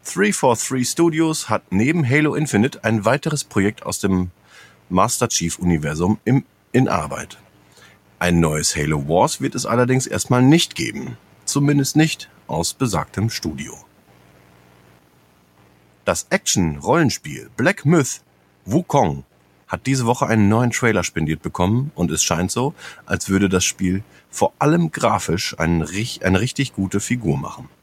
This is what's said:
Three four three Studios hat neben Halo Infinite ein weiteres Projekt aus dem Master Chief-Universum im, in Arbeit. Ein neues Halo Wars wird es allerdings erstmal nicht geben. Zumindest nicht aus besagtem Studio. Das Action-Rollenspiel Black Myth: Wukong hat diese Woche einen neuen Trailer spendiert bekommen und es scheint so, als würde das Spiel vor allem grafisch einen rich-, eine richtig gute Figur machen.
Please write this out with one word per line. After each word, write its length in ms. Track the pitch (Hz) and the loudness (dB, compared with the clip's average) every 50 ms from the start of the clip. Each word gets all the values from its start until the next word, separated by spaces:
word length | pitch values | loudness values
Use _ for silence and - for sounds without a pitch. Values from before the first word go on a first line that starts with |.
| _ | _
Three 280 | - - 170 196 208 | -8 -2 0 0 0
four 240 | 196 - - 135 117 | 0 2 2 2 2
three 300 | 110 - - 135 131 123 | 2 -2 -4 -2 -2 -2
Studios 640 | - - - 170 170 156 156 165 160 156 - - - | -2 0 2 2 2 2 2 0 0 0 -4 -4 -4
hat 140 | 113 101 _ _ | -4 -4 _ _
neben 380 | 92 95 110 131 160 175 151 117 | -2 0 2 2 2 2 2 2
Halo 260 | 127 151 151 151 113 | 2 2 2 2 0
Infinite 480 | - 156 135 - 101 110 135 - - - | -2 -2 0 2 2 2 2 0 -2 -2
ein 180 | 113 110 110 98 | 0 0 2 2
weiteres 400 | 110 127 147 - 165 151 143 - | 2 2 2 0 -2 -4 -4 -6
Projekt 420 | _ - 110 95 101 - - - | _ -2 0 0 0 -2 -4 -8
aus 140 | - 95 - | -8 -8 -4
dem 320 | - 98 95 92 92 90 - _ _ _ - - - - _ _ _ _ | -2 0 0 0 0 -2 -8 _ _ _ -20 -20 -20 -20 _ _ _ _
Master 400 | 90 92 98 117 - - 123 110 | 2 2 2 2 0 -2 -2 -2
Chief-Universum 920 | - - 85 85 - - 90 87 85 80 73 76 78 76 87 92 110 - _ | -2 -2 -4 -4 -6 -2 0 0 0 2 0 -4 -4 -2 0 0 0 0 _
im, 220 | 107 127 135 - _ _ _ _ _ | 2 2 2 0 _ _ _ _ _
in 160 | - 123 131 - | 2 2 2 2
Arbeit. 500 | - 90 76 73 76 76 76 - - - - _ _ _ _ _ _ - - - - _ _ _ _ _ | 0 -2 -4 -4 -8 -10 -12 -14 -16 -20 -20 _ _ _ _ _ _ -20 -20 -20 -20 _ _ _ _ _
Ein 220 | 90 90 87 85 | 0 2 4 4
neues 380 | 82 78 76 76 73 - - 82 | 4 2 0 0 -2 -2 -2 -2
Halo 320 | 73 73 78 73 69 71 | -2 -2 -2 -4 -2 0
Wars 320 | 80 90 117 156 - - | 2 2 2 2 0 -4
wird 120 | 135 135 - | -6 -6 -6
es 120 | 127 131 | -6 -4
allerdings 420 | - 113 120 123 120 131 131 127 - | -2 0 0 2 2 2 0 -2 -4
erstmal 340 | - 110 - - 127 123 | -6 -6 -2 0 2 4
nicht 340 | 127 131 151 170 - - - | 6 6 6 6 4 0 -4
geben. 420 | - - 58 - - - - 117 - _ _ _ _ _ | -8 -8 -6 -6 -10 -12 -12 -14 -16 _ _ _ _ _
Zumindest 540 | - - 143 143 143 147 143 139 - - 151 | -4 -2 0 2 2 2 2 0 2 4 4
nicht 320 | 156 160 - - - - _ - _ - | 4 4 2 -6 -10 -20 _ -20 _ -6
aus 260 | - 80 85 - - | -4 -4 -4 -4 -4
besagtem 560 | _ 135 120 95 82 71 - - - 101 113 | _ -4 -2 -2 -4 -4 -4 -4 -4 -2 -2
Studio. 480 | - - - 82 78 67 71 - - - - _ _ _ _ _ _ _ _ _ _ _ _ _ _ _ _ _ _ _ _ _ - _ _ _ _ _ _ _ _ _ _ _ _ _ _ _ _ _ _ _ _ _ _ | -4 -4 -8 -8 -8 -8 -12 -14 -16 -20 -20 _ _ _ _ _ _ _ _ _ _ _ _ _ _ _ _ _ _ _ _ _ -20 _ _ _ _ _ _ _ _ _ _ _ _ _ _ _ _ _ _ _ _ _ _
Das 220 | - 87 - - _ | -4 -4 -4 -2 _
Action-Rollenspiel 1200 | - 196 _ - - 113 90 82 76 71 71 92 127 165 165 202 - - _ 151 143 - - - - - | -4 -4 _ -2 0 0 0 0 -2 -4 0 2 2 4 4 2 0 -2 _ -14 -14 -14 -16 -18 -6 0
Black 280 | 120 165 202 - - | 0 0 0 0 2
Myth: 360 | 139 170 170 135 - - - _ _ _ _ _ _ _ _ _ | 4 4 4 4 0 -4 -12 _ _ _ _ _ _ _ _ _
Wukong 640 | 90 107 165 180 _ - 143 117 85 71 69 65 _ _ _ _ _ _ _ _ _ | -2 -2 -2 0 _ 2 2 2 2 0 -4 -10 _ _ _ _ _ _ _ _ _
hat 200 | - 87 _ 131 | -8 -6 _ -2
diese 180 | 135 131 123 | -2 0 2
Woche 200 | 117 120 - 131 | 0 0 0 2
einen 220 | - 113 110 104 98 | 2 4 4 6 6
neuen 240 | 107 113 123 120 | 6 4 4 2
Trailer 320 | 110 - - 117 107 98 87 | 0 2 2 2 2 2 0
spendiert 380 | - _ 82 80 76 78 76 | -2 _ -4 -2 -2 -2 -4
bekommen 500 | - 87 - - 90 92 107 123 139 147 - | -6 -10 -2 0 0 2 2 0 -2 -4 -4
und 160 | - 90 85 | -4 -2 -2
es 120 | 78 78 - | 0 -2 0
scheint 260 | - 90 80 90 95 | 0 0 0 -2 -2
so, 240 | - 117 123 143 175 - - - - - - | -2 -2 -4 -4 -4 -8 -18 -20 -20 -20 -8
als 220 | - 95 95 - - | -6 -6 -6 -2 0
würde 220 | 95 98 101 95 | 2 2 2 2
das 160 | 95 90 90 | 2 0 0
Spiel 400 | - - - 98 92 92 95 110 _ - - _ _ | -2 -4 -2 -2 -2 -2 -2 -4 _ -20 -20 _ _
vor 240 | - - 104 - _ _ | -4 -2 -2 -2 _ _
allem 320 | - 147 160 175 170 160 | 2 2 2 2 0 -2
grafisch 680 | - - - 113 104 104 - - 82 90 - - - - | -2 0 0 0 0 0 -2 -2 -2 -2 -2 -6 -4 -2
einen 220 | 80 82 87 82 | 0 0 2 0
rich-, 420 | 78 80 90 98 113 120 - - - | 0 -2 -4 -6 -6 -6 -8 -4 0
eine 160 | 92 92 92 | 2 2 2
richtig 340 | 92 131 - - 139 127 - | 2 0 -2 -4 -6 -6 -4
gute 280 | - 95 92 - 101 | -4 -4 -2 -2 -4
Figur 340 | - - 120 123 113 85 71 | -2 -2 -4 -2 0 -2 -2
machen. 320 | 69 69 - - - 123 - _ _ | -2 -4 -8 -12 -14 -18 -20 _ _